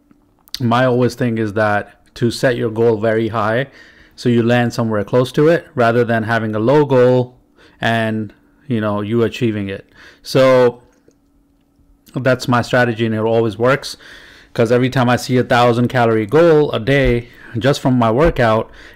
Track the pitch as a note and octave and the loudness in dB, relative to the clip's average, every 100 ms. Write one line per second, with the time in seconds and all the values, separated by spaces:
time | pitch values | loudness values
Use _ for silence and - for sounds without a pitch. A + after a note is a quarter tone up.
0 | _ _ _ _ _ - A#2+ A#2+ B2+ B2 | _ _ _ _ _ -6 -2 0 2 2
1 | A#2+ - B2 A2+ A2 G2+ G#2+ G#2 - _ | 0 -2 -4 -4 -4 -2 0 0 -4 _
2 | _ - A#2+ - C#3 B2 A#2+ G#2+ A#2 A2 | _ -4 -4 0 -2 0 -4 0 0 0
3 | A2+ A2 A2+ A2+ G#2 A2+ C3+ - - _ | 0 0 -2 -2 -2 -2 -4 -12 -20 _
4 | _ - B2 A#2 A2+ A#2+ A#2+ A#2 A2+ G#2+ | _ -6 0 2 2 0 0 -2 -4 -4
5 | G2+ B2+ B2+ - D3+ E3 - - A#2 A#2 | -2 -2 0 2 2 2 -2 -2 0 2
6 | A#2 A#2 A2 A#2 A2 G#2+ A2+ D3 C#3+ C3 | 0 -2 -2 -4 -4 -2 0 2 2 4
7 | B2 B2+ B2 - _ _ _ _ A#2 A2+ | 4 2 -2 -8 _ _ _ _ -2 -2
8 | A2 A2 G#2+ - _ _ - A#2 G#2+ G#2 | -2 -4 -8 -14 _ _ -6 -4 -2 -4
9 | G#2 A#2 A2+ - A#2 G#2+ G2 G2 - - | -2 0 -2 -2 -4 -4 -8 -10 -16 -20
10 | - - - C3+ C3 C3 B2 A#2+ _ _ | -20 -20 -4 2 4 4 4 0 _ _
11 | _ _ _ _ _ _ _ _ _ _ | _ _ _ _ _ _ _ _ _ _
12 | _ - B2+ B2+ - B2 B2 B2+ B2 A2 | _ -6 -2 -2 0 -2 0 0 0 -2
13 | A#2 A2 A2 A2+ A#2 G2+ B2 C#3+ - - | -4 -2 0 0 0 0 0 -2 -4 -16
14 | - - - - - - A#2 B2 B2+ C3+ | -20 -20 -20 -20 -10 -2 0 2 0 0
15 | A#2+ A#2+ - B2 A#2+ B2 B2 A#2 A#2+ B2+ | 0 0 0 -2 0 2 2 2 0 0
16 | A#2 A2 G#2 D3 E3+ D3+ D3 A2+ A2 C#3 | 0 0 0 2 4 4 2 -2 0 0
17 | C3 A#2+ - - - A#2 A#2+ C#3+ C3+ B2+ | 2 0 -4 -16 -12 -2 -2 0 0 2
18 | A#2 A2+ E3+ - A#2 A2 - - - | 2 2 2 2 2 2 -2 -12 -20